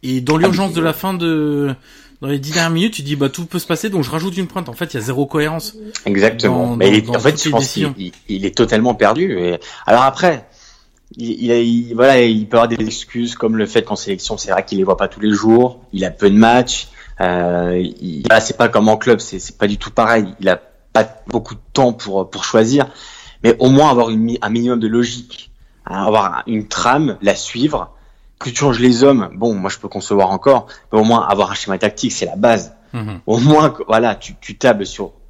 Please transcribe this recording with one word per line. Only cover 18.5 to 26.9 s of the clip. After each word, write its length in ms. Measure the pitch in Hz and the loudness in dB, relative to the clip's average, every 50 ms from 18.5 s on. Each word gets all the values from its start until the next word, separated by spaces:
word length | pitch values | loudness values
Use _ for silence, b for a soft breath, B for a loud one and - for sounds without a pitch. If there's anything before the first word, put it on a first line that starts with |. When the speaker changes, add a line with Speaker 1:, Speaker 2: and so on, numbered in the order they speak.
| - - | -2 -2
Speaker 2:
pas 120 | 120 113 | -2 0
comme 200 | - 110 101 110 | 2 2 4 4
en 80 | 107 107 | 2 2
club, 220 | - 127 120 101 | 2 2 0 0
c'est, 200 | - - - 92 | 0 -10 -12 -14
c'est 180 | - - - _ | -14 -14 -8 _
pas 100 | 104 101 | -4 -2
du 100 | 104 101 | -2 -4
tout 140 | - - | -8 -6
pareil, 340 | - - 117 110 117 113 104 92 - - | -2 0 2 2 2 0 0 -2 -8 -6
il 100 | 95 95 | 0 0
a 100 | 90 - - _ _ _ _ _ _ | 0 0 -2 _ _ _ _ _ _
pas 140 | 117 107 - - - - - | 0 0 0 -4 -20 -16 -6
beaucoup 280 | 113 117 113 - 120 | -6 -6 -6 -6 -18
de 40 | 110 - _ - | -18 -20 _ 0
temps 200 | - 135 123 117 | 2 2 2 0
pour, 360 | - - 101 98 98 92 90 | -2 -10 -6 -4 -4 -4 -4
pour 140 | - - - | -8 -10 -10
choisir, 440 | - - 226 220 113 131 143 135 - B B B B B B B B B B - | 0 2 2 4 4 2 0 0 -2 B B B B B B B B B B 2
mais 120 | 113 117 - | 2 2 4
au 100 | 127 131 | 4 4
moins 200 | 135 135 151 151 | 6 6 6 6
avoir 200 | 135 120 120 113 | 4 4 2 2
une 100 | 110 110 | 2 0
mi-, 180 | 113 117 117 117 | 0 0 -2 -4
un 80 | - 104 | -4 -4
minimum 300 | 110 117 117 123 123 117 | -4 -2 -2 0 -2 0
de 80 | 113 110 | -2 0
logique, 640 | 110 120 120 120 - - - _ - - - - - _ - _ _ _ _ | 0 0 0 0 -4 -10 -14 _ -20 -20 -20 -20 -20 _ -20 _ _ _ _
hein, 200 | - - 95 98 | -12 -8 -4 2
avoir 380 | 104 107 110 101 95 82 62 - - | 4 4 4 4 2 -2 -6 -6 -4
une 200 | 117 107 104 - | -4 -4 -4 -6
trame, 500 | - - - 120 | -8 -2 0 2